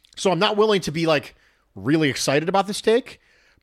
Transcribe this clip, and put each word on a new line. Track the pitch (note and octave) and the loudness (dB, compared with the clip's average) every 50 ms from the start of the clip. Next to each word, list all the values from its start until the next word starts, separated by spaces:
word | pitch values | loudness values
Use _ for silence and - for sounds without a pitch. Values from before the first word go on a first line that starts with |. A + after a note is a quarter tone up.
| _ _ _ | _ _ _
So | - - G3 | -2 0 0
I'm | F3+ E3 | 2 2
not | G#3 G#3 G#3+ | 0 0 2
willing | G#3 G#3+ A3 G#3 F#3+ | 2 2 4 2 0
to | - E3+ | 0 -4
be, | C#3+ E3+ E3 | -4 -2 0
like, | D#3+ D#3 C#3+ - - - _ _ _ _ _ _ _ _ | 2 0 0 0 -6 -14 _ _ _ _ _ _ _ _
really | G2 F#2+ B2 D#3 D#3+ D#3 C#3 | -8 -2 0 2 2 2 0
excited | A#2 - - - C#3 D3 D#3+ F3 | -2 -2 -2 0 0 0 0 0
about | F#3 G3 F#3+ | 0 -2 -2
this | G3 G#3 - | -2 -6 -4
take | - A3 A3 B3 C4 - - - _ _ _ _ _ _ _ _ | 0 0 0 0 0 -4 -14 -20 _ _ _ _ _ _ _ _